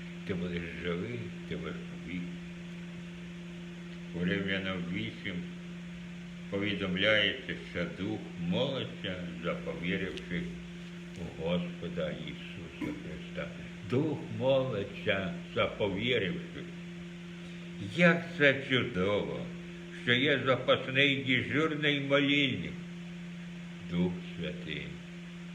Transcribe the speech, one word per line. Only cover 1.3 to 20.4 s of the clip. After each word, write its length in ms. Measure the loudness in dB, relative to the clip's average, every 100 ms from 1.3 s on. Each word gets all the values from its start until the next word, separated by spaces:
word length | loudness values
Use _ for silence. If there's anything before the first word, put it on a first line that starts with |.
| -8 -6
ти 80 | -4
будеш 180 | -4 -6 -8 -8 -6
вік. 140 | -4 -4 -6 -8 -10 -10 -10 -8 -8 -10 -10 -10 -10 -10 -10 -10 -10 -10 -10 -6
У 100 | 0
Римлянам 600 | 2 2 2 0 0 -2 -2
вісім 420 | -2 -2 -4 -4 -4 -6 -8 -10 -10 -10 -10 -10 -10 -10 -10 -4
повідомляється, 1040 | -2 0 0 0 4 8 8 6 2 -4 -6 -4
що 140 | -2 -2 -2
Дух 220 | -2 -2 -4 -4
молиться 760 | 2 4 4 0 -4 -4 -4 -4 -4 -2
за 100 | 0
повіривших 880 | 0 -2 -2 0 2 0 -4 -2 -2 -2 -6 -8 -10 -10 -10 -10 -8
у 240 | -8 -4
Господа 680 | 0 2 0 -4 -4 -2 -2
Ісуса 840 | -2 -6 -8 -8 -10 -10 -6 -6 -4
Христа. 460 | -6 -8 -8 -6 -6 -8 -10 -10 0
Дух 280 | 2 2 0 -4 0
молиться 960 | 4 6 4 0 -2 -2 0 2 0 -4 -4
за 120 | 2 2
повіривших. 1000 | 4 2 2 2 4 2 0 -6 -8 -8 -10 -10 -10 -10 -10 -10 -10 -10 -10 -10 -6 -4 6
Як 280 | 8 8 2 6
це 240 | 6 6 4
чудово! 800 | 4 4 2 4 4 2 -2 -6 -8 -10 -10 -10 -4 4
Що 80 |
є 260 | 6 6 4